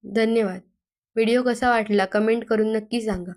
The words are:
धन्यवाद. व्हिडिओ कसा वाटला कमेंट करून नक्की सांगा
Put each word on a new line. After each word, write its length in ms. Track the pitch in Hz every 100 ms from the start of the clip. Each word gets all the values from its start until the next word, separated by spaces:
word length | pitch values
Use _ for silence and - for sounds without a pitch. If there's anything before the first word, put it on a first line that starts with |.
| 202 202
धन्यवाद. 440 | 226 226 208 185 _ _ _ _ _ -
व्हिडिओ 280 | 226 240
कसा 260 | 247 240 254
वाटला 360 | 233 214 202 190
कमेंट 400 | 208 214 233 226
करून 260 | 220 214
नक्की 300 | 220 214 240
सांगा 300 | 220 185 180